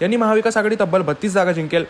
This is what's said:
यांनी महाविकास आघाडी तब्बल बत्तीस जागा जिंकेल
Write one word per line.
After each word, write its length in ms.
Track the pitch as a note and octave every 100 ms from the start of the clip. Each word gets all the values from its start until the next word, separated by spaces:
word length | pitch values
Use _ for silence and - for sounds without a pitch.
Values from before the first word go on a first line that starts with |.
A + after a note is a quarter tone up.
यांनी 160 | F3+ A#3
महाविकास 400 | A3 A3 A3 A3
आघाडी 180 | G#3 G#3+
तब्बल 200 | G3 F#3
बत्तीस 300 | D#3+ D3 G#3
जागा 200 | F#3+ F3+
जिंकेल 340 | E3 D#3 E3+ D3+